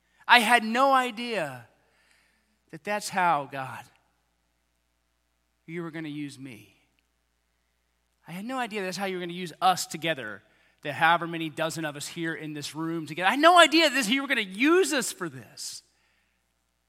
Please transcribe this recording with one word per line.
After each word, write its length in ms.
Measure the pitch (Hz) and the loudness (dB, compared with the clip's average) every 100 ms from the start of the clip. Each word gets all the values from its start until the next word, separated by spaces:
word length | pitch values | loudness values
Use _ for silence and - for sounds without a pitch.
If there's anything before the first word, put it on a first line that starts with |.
| _ _ - | _ _ 6
"I 120 | 240 | 6
had 240 | 214 240 | 6 4
no 300 | 220 233 269 | 2 2 4
idea 720 | 262 247 220 240 220 147 127 113 _ _ _ _ _ _ _ _ _ _ | 4 0 -6 -6 -4 -6 -8 -18 _ _ _ _ _ _ _ _ _ _
that 120 | 160 | -14
that's 260 | - 208 202 | -6 -6 -4
how, 400 | 190 175 151 135 | 2 4 2 0
God, 320 | 139 127 120 - _ _ _ _ _ _ _ _ _ _ _ _ _ _ _ _ _ - | -8 -10 -12 -18 _ _ _ _ _ _ _ _ _ _ _ _ _ _ _ _ _ -12
you 160 | 170 | -10
were 80 | 170 | -8
gonna 160 | 156 156 | -8 -8
use 320 | 147 147 127 | -8 -10 -12
me. 360 | 131 110 113 _ _ _ _ _ _ _ _ _ _ _ _ _ _ _ - | -18 -18 -20 _ _ _ _ _ _ _ _ _ _ _ _ _ _ _ -16
I 40 | |
had 140 | 170 220 | -12 -8
no 120 | 262 | -6
idea 240 | 247 214 | -6 -4
that's 160 | 185 180 | -6 -4
how 80 | 196 | -6
you 120 | 185 | -6
were 40 | |
gonna 120 | 180 | -6
use 200 | 175 180 147 | -8 -10 0
us 240 | 185 175 - | 2 2 -2
together, 560 | 170 165 151 110 98 _ _ _ _ | -6 -4 -4 -6 -12 _ _ _ _
the 120 | 151 | -10
however 340 | 131 165 170 170 | 2 4 4 0
many 220 | 165 160 | -6 -8
dozen 340 | 151 160 156 | -6 -6 -4
of 120 | 160 143 | -8 -8
us 120 | 135 | -12
here 260 | - 165 | -8 -6
in 200 | 160 156 | -6 -8
this 200 | 151 135 | -10 -10
room 320 | 147 165 165 151 | -8 -6 -6 -8
together. 220 | 160 185 | -2 0
I 40 | |
had 80 | 254 | 6
no 200 | 320 349 | 8 10
idea 300 | 320 311 311 | 8 8 4
that 180 | 254 208 | 2 0
you 140 | 269 | 0
were 60 | 277 | 0
gonna 140 | 262 | -2
use 520 | 196 196 277 349 311 | -2 0 2 4 2
us 180 | 285 - | 0 -4
for 160 | - 175 | -6 -10
this." 560 | 131 107 - - - _ _ _ _ _ _ _ _ _ _ | -10 -18 -16 -14 -14 _ _ _ _ _ _ _ _ _ _